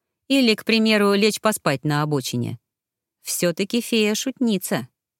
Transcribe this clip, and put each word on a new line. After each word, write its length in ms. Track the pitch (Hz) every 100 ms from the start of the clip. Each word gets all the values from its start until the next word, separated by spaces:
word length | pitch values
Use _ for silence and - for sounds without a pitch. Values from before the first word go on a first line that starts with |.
| _ _ -
Или, 260 | 269 240
к 120 | 214 -
примеру, 480 | 220 220 214 202
лечь 260 | 202 214 -
поспать 460 | 220 208 170 139 151
на 160 | 147
обочине. 580 | 151 143 - 120 113 117 _ _ _ _ _ _
Всё-таки 580 | - - 175 170 202 233
фея — 340 | - 226 214
шутница. 760 | 214 262 - 233 190 - 160 127 _ _